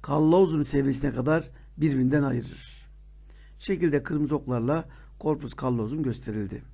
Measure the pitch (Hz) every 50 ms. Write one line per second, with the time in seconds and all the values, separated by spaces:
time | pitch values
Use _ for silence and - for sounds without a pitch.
0 | - - 143 151 156 156 170 185 196 170 160 151 139 127 - 143 139 135 131 131
1 | - 139 - 123 127 151 156 165 165 - - - - - - - 151 156 139 131
2 | 127 127 139 151 143 135 127 120 - - - - - - - - - - - -
3 | - - - - - - - - - - - - - - 196 156 175 165 143 143
4 | 135 - - 147 151 139 151 143 - 127 127 120 113 127 147 165 156 - - -
5 | - - - - - 151 151 151 151 120 - - 135 131 123 113 107 110 139 156
6 | 147 127 117 - - - 104 107 101 98 101 - - -